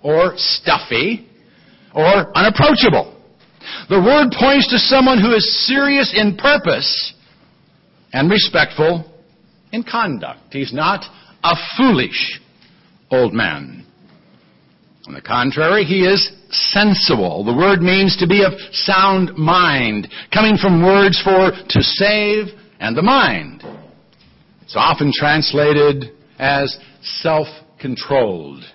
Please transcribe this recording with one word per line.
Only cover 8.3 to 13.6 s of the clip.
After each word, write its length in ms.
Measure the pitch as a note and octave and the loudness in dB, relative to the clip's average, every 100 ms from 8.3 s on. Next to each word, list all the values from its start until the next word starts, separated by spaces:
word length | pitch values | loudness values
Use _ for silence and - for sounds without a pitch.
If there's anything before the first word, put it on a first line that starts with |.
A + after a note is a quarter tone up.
respectful 840 | G#3 - E3 D3+ - D#3 E3+ D#3+ - _ _ _ _ _ | 2 0 0 -2 0 0 0 -8 -20 _ _ _ _ _
in 100 | A3 | -10
conduct. 720 | A#3 A#3 G#3+ B2 C#2 C2 _ | -6 -4 -4 -4 -10 -14 _
He's 200 | C#3 C#3 | -10 -8
not 320 | B2 D#3 G3 - - _ _ | -4 -2 -2 -8 -20 _ _
a 120 | E3 E3+ - - | -2 -2 -6 0
foolish 640 | C4 F3 A#2 - - - _ _ _ _ _ _ _ | 2 2 0 -6 -8 -8 _ _ _ _ _ _ _
old 240 | C3 A#2+ | 0 2
man. 500 | G2+ G2 D2 | 0 -4 -4